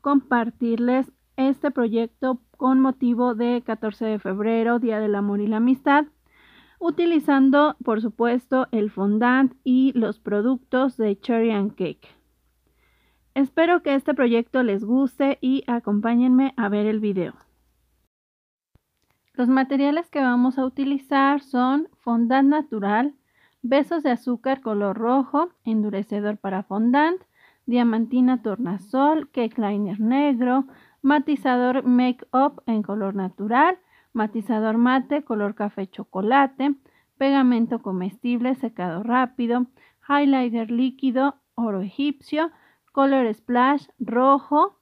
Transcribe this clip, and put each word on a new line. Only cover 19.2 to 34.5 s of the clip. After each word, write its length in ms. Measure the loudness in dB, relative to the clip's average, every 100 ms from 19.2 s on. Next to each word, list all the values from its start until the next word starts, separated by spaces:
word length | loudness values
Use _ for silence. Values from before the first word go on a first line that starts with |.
| _
Los 140 | -4 0
materiales 600 | 2 0 0 0 0 -4
que 120 | -2
vamos 360 | 0 2 2 0
a 60 |
utilizar 800 | -4 -2 -2 -4 -2 0 2 0
son 480 | -2 -2 0 0 -4 _
fondant 500 | -4 0 2 4 4
natural, 680 | 2 -2 -4 -2 0 -2 -6 _ _ _ _ 0
besos 360 | 0 0 -2
de 80 | -2
azúcar 500 | -2 -4 -4 -4 -4
color 380 | -4 -2 -2 -2
rojo, 500 | 0 0 0 -2 -2 _
endurecedor 720 | -4 -2 -2 -4 -6 -4 -4 -6
para 280 | -6 -8
fondant, 580 | -6 -2 0 2 2 -2 -8 _ _ _
diamantina 800 | -4 0 0 0 -2 2 2 0
tornasol, 880 | -4 -6 -6 -6 -6 0 2 0 -4
cake 260 | -4 -4 -2
liner 420 | -4 -2 -4 -2
negro, 680 | 0 0 0 0 0 0 -2 -10 _ _
matizador 840 | 0 0 0 -2 0 0 0 0
make 440 | 0 2 2 -2 -4
up 320 | 0 0 -2 -4
en 160 | -4
color 320 | -4 -4 -4
natural, 640 | -4 -6 -6 -2 2 2 0 _ _ _
matizador 640 | -6 -4 -6 -4